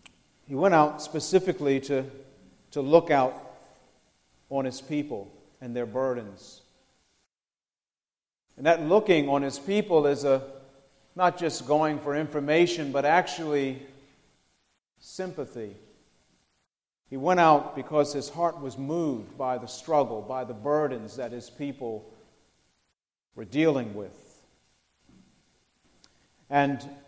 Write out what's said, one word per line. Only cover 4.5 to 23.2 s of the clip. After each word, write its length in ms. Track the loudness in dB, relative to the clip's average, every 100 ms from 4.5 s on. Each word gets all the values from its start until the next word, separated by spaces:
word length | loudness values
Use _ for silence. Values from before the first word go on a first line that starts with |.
on 140 | -4
his 160 | -4 -6
people 520 | -6 -4 -4 -8 -12 -20 _ _
and 160 | -8 -6
their 100 | -4
burdens. 760 | -2 -2 -2 -8 -16 -20 -20 _ _ _ _ _ _ _ _ _ _ _ _ _ _ _ _ _ _ _ -2
And 100 | 2
that 160 | 2
looking 460 | 4 4 4 2 2
on 140 | 0
his 180 | -2 -6
people 480 | -2 -2 2 4 4
is 160 | 2
a, 180 | 2 0 -2 -16 -20 _ _ _ _
not 240 | 0 0 2
just 300 | -2 -4 0
going 320 | 2 2 0
for 160 | -2 -4
information, 720 | -4 -4 2 4 4 0 -2
but 140 | 0
actually 760 | 4 4 2 -4 -2 -2 -2 -6 -14 -20 _ _ _ _ _ _ _ _ _ _
sympathy. 800 | -14 -10 -8 -8 -10 -10 -12 -14 -20 _ _ _ _ _ _ _ _ _ _ _ _
He 60 | -4
went 220 | 2 6
out 380 | 6 6 2 -10
because 360 | 0 2 2
his 160 | -2 -8
heart 320 | -2 -2 -2
was 160 | -10 -8
moved 640 | -6 -2 -2 -4 -8 -6
by 200 | -4 -4
the 100 | -8
struggle, 540 | -12 0 2 2 -2
by 200 | -8 -8
the 120 | -8
burdens 640 | -6 -2 0 0 -4 -10 -10
that 140 | -10
his 200 | -10 -14
people 600 | -10 -10 -8 -8 -10 -14 -20 _ _ _ _ _ _ _ _ _ _